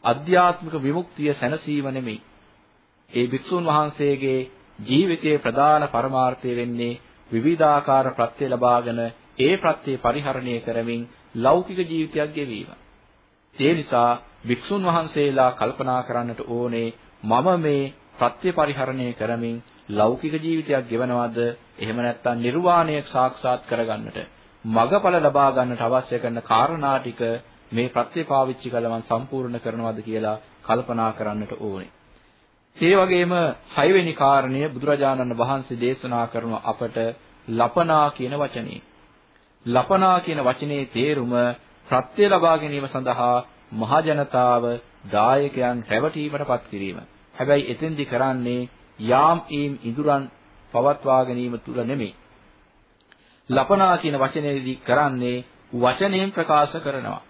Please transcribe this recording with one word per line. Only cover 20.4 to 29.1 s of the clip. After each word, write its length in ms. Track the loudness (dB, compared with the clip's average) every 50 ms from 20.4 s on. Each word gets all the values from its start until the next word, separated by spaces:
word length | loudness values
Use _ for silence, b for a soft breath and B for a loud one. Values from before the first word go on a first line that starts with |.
| -2 -2 -2 -2 0 0 -2 -2 -2
ගෙවනවද? 520 | -2 -2 -2 -2 0 0 -2 -2 -2 -2 -2 -2 -2 -4 -6 -16 _ _
එහෙම 220 | -10 -8 -6 -4 -2
නැත්නම් 400 | -2 -4 -4 -2 -2 -2 -2 0
නිර්වාණය 580 | -2 -2 -2 0 2 4 4 4 4 2 -2 -4 -6
සාක්ෂාත් 580 | -4 0 0 0 0 0 -2 -2 -2 -2 -2 -2
කරගන්නට, 540 | -4 -2 -2 -2 -2 -4 -6 -8 -10 -12 -12 -14 -14 _ _ _ _ _ _ _
මගඵල 500 | 0 2 2 4 4 2 2 2 4 2 4
ලබා 320 | 2 4 4 6 4 4
ගන්නට 300 | 4 2 0 0 -2 -2
අවශ්‍ය 360 | -2 0 0 0 0 -2 -6 -4
කරන 220 | -4 -4 -6 -6
කාරණා 560 | -2 2 4 4 4 2 0 -2 0 0 0 0
ටික 240 | -2 -6 -6 -4 -2 -2 -2 -4 -8 -14 _ _ _ _
මේ 220 | -2 -2 -2 0
ප්‍රත්‍ය 320 | 0 -2 -2 -2 -4 -8 -4
පාවිච්චි 460 | 0 2 2 2 0 -2 -8 -8 -6
කරලා 220 | -4 -2 -2 -2
මම 120 | -4 -4 -4
සම්පූර්ණ 560 | -2